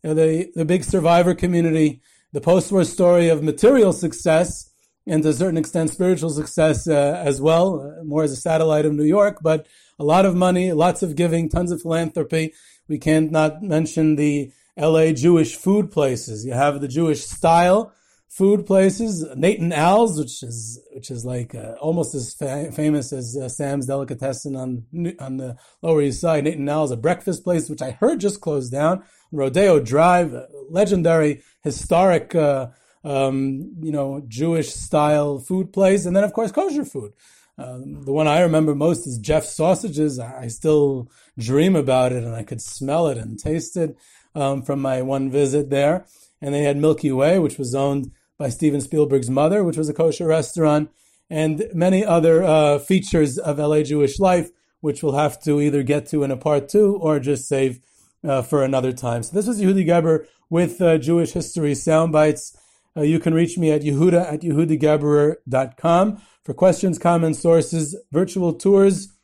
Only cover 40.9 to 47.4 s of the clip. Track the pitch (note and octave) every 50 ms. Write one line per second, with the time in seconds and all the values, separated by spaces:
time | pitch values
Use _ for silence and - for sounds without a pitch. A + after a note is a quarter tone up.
40.9 | C3+ B2+ A#2+ B2 _ _ _ _ _ - A2 A#2 C3 C#3+ D#3+ F#3+ F#3+ D#3+ C#3 B2+
41.9 | B2+ B2+ B2+ B2+ B2+ B2+ A#2 A#2 A2+ A2+ G#2+ - C3+ A#2 - - - - C#3 C3+
42.9 | C#3+ E3 E3+ D3+ C3+ A#2 A2 A2 A2 G2+ - D3+ D#3 E3+ E3 - - F3+ E3 D#3
43.9 | - _ _ _ _ _ _ _ _ D#3 C#3+ C3+ C#3 C#3 B2 - C#3 C#3 C3+ C3+
44.9 | C3 B2+ B2+ C3 C#3 C3+ C3+ C3+ B2+ C#3+ C#3+ C3+ C3 D3 C#3+ C#3 C#3 C#3 C#3+ D3
45.9 | E3 F3+ - _ _ _ _ _ _ _ - C#3+ C#3+ C#3+ D3 C#3+ C#3+ C#3+ D3 D#3
46.9 | D#3+ D#3 - C#3+ C3 B2+ C#3 D#3 F3+ G3